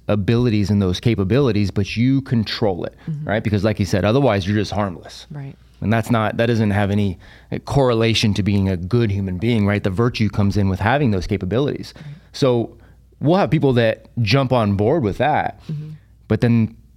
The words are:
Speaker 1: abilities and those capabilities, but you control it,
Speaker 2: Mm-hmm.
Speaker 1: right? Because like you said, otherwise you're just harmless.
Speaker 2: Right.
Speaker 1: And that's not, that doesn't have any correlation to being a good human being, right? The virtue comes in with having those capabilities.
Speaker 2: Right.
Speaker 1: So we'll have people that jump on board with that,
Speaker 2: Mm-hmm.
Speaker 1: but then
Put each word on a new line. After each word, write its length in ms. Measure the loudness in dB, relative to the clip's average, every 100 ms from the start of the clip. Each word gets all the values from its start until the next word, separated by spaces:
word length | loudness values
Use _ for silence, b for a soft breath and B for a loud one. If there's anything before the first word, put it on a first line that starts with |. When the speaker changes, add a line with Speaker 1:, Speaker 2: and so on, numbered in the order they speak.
| -2
Speaker 1:
abilities 600 | -2 0 0 2 0 2
and 140 | 2
those 180 | 2 0
capabilities, 720 | 0 0 0 2 2 0 0
but 260 | -2 -4 0
you 240 | 2 0
control 640 | 0 -2 -2 -2 -2 -2
it, 100 | -8 -10 -10
Speaker 2:
Mm-hmm. 200 | -8 -4
Speaker 1:
right? 160 | -2
Because 220 | 0 0
like 140 | 0 0
you 80 | 0
said, 180 | 0
otherwise 420 | 2 2 2 0 0
you're 120 | -2
just 140 | -2
harmless. 540 | -4 -4 -6 -16 -20 -16
Speaker 2:
Right. 260 | -14 -14 -18 -20 -8
Speaker 1:
And 120 | -2
that's 180 | 0 0
not, 280 | 0 0 0
that 80 | 0
doesn't 260 | 2 2
have 180 | 2 0
any 300 | 0 0 -4 B B B -12
correlation 720 | -2 0 2 2 2 2 0
to 80 | 0
being 260 | 2 2 0
a 80 | -2
good 360 | -2 0 0
human 260 | 0 -4 -2
being, 260 | 0 2
right? 160 | 2 0
The 60 | -2
virtue 380 | 0 0 0 -2
comes 280 | 2 0 2
in 120 | 0
with 120 | 0
having 320 | 0 2 2
those 160 | 0 -2
capabilities. 640 | -4 -2 -2 -2 -6 -12
Speaker 2:
Right. 100 | B -18 -18 B
Speaker 1:
So 440 | -2 0 2 -2 -10 b b _ _
we'll 160 | 0 2
have 120 | 2
people 200 | 2 2
that 340 | 4 2 0 -8 -4
jump 320 | 2 2 2
on 220 | 2 2
board 300 | 2 2 2
with 140 | 0 -2
that, 420 | 0 0 -2 -8 B
Speaker 2:
Mm-hmm. 220 | -10 -10 -16 B -20 -4
Speaker 1:
but 140 | 0
then 360 | 2 2 0 -4 -20